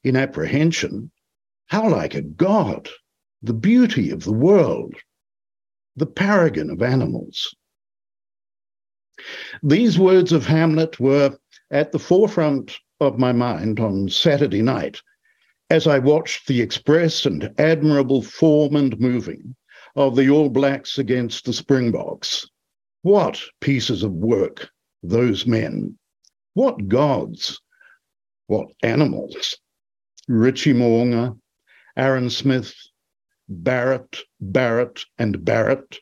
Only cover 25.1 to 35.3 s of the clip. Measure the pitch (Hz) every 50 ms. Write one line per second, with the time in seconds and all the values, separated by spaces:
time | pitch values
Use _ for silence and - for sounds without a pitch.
25.1 | 101 117 123 123 104 98 - 120 117 113 - - 113 101 - - - _ _ _
26.1 | _ _ _ _ _ _ _ _ _ 196 262 262 247 - 101 95 110 131 147 147
27.1 | 131 90 - - - - - - - - _ _ _ _ _ _ _ _ _ _
28.1 | _ _ _ _ _ _ _ - 104 - - - _ _ - 113 117 143 151 -
29.1 | - - - - - - - - - _ _ _ _ _ _ _ _ _ _ _
30.1 | _ - _ - 123 110 113 131 131 - - 156 127 120 123 117 113 117 123 123
31.1 | 120 117 120 123 110 _ _ _ _ _ _ _ _ _ _ _ _ 127 131 135
32.1 | 135 127 123 120 110 - - 139 131 127 110 - - - - _ _ _ _ _
33.1 | _ _ _ _ _ _ _ - 101 85 82 131 127 123 120 131 135 131 127 _
34.1 | - - - _ _ _ 98 95 95 131 131 117 113 120 123 120 - - - _
35.1 | _ - 117 107